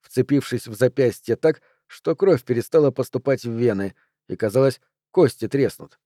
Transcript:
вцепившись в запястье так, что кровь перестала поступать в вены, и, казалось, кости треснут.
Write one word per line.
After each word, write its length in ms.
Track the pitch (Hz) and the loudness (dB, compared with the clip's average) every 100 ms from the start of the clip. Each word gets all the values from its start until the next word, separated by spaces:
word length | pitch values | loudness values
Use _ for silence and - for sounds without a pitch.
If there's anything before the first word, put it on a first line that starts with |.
вцепившись 680 | _ - 123 143 - 120 - | _ -4 -2 -2 -4 -10 -10
в 60 | |
запястье 600 | 107 123 127 123 98 - | -2 -2 2 -2 -2 -6
так, 260 | 117 160 156 _ _ _ | -2 -2 -2 _ _ _
что 240 | - - | -10 -6
кровь 300 | 165 196 156 | -2 2 0
перестала 480 | - 120 123 165 147 | 0 -4 0 2 2
поступать 520 | 123 127 131 139 135 | 0 -6 -4 -2 -4
в 60 | 120 | -4
вены, 460 | 113 120 98 98 - _ _ _ | 0 0 0 -4 -8 _ _ _
и, 80 | 92 | -4
казалось, 440 | 107 110 135 - _ _ _ | 0 2 2 0 _ _ _
кости 380 | - 143 - 107 | 2 2 2 -6
треснут. 500 | 139 120 - - _ | -2 -2 -4 -20 _